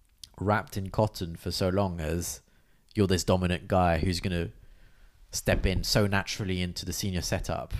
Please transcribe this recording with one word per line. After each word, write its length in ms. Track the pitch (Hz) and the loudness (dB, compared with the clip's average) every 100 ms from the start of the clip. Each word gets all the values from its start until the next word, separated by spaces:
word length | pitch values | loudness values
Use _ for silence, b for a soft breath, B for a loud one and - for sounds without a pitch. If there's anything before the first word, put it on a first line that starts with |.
| _ _ - - | _ _ -16 -4
wrapped 380 | 95 104 - 107 | 0 0 -2 -6
in 120 | 95 | -4
cotton 460 | - 107 - 85 82 | 0 0 0 -8 -8
for 160 | 90 | -6
so 180 | - 92 | -2 0
long 300 | 95 98 85 | 2 0 -2
as 420 | 78 87 82 - _ _ _ _ _ - | -4 -2 -4 -8 _ _ _ _ _ 2
you're 120 | 95 | 4
this 160 | 92 | 4
dominant 440 | - 92 90 90 98 | 4 2 2 0 2
guy 300 | 95 90 82 | 4 4 4
who's 200 | 92 85 | 2 0
gonna 300 | 98 87 85 - - - - - - _ - | -2 -2 -4 -8 -20 -20 -20 -20 -20 _ -12
step 340 | - - 92 101 | -4 0 2 2
in 180 | 90 | 0
so 240 | - 117 101 | 2 2 2
naturally 540 | 98 - - 98 92 | 2 -2 -4 -4 -2
into 240 | 90 87 90 | -2 -4 -6
the 80 | |
senior 280 | 85 104 90 | -4 -2 -2
setup 520 | - 92 - 82 - | -2 -4 -2 -4 -4